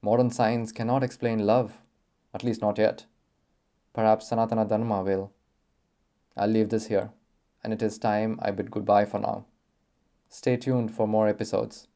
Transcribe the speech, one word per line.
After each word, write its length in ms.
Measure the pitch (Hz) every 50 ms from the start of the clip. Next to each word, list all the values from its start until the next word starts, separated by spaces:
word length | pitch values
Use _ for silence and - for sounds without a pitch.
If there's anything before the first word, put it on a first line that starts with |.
| -
Modern 280 | 104 107 120 127 123
science 420 | 117 - 123 110 117 120 113 110 -
cannot 320 | - 117 113 123 135 131
explain 420 | 123 - - - 120 113 110 104
love, 360 | 101 110 123 123 104 - - _ _ _ _ _ _ _ _ _ _ _
at 80 | - -
least 200 | 120 113 113 -
not 160 | 104 104 104
yet. 260 | 107 107 - - - _ _ _ _ _ _ _ _ _ _ _ _ _ _ _ _ _ _
Perhaps 380 | - 110 110 110 110 - -
Sanatana 380 | 120 113 113 113 117 110 110 101
Dharma 340 | 110 107 113 117 107 98 92
will. 300 | 98 98 95 95 98 _ _ _ _ _ _ _ _ _ _ _ _ _ _ _ _ _ _ _ _ _ -
I'll 100 | 101 104
leave 200 | 110 110 110 107
this 180 | 113 110 107 -
here, 220 | 107 98 - 110 - _ _ _ _ _ _ _ _ _ _
and 80 | 113 110
it 100 | 107 117
is 160 | 107 101 -
time 400 | - 113 104 104 107 110 110 - -
I 80 | -
bid 200 | 101 98 101 -
goodbye 360 | - 107 101 101 104 104 104
for 120 | 104 - 104
now. 280 | 104 - - - 104 _ _ _ _ _ _ _ _ _ _ _ _ _ _ _ _ _
Stay 300 | - - - 131 123 120
tuned 360 | - 135 131 127 117 110 113
for 120 | - 113
more 220 | 107 107 110 110 107
episodes. 600 | 104 104 110 - - 98 110 113 - - - _ _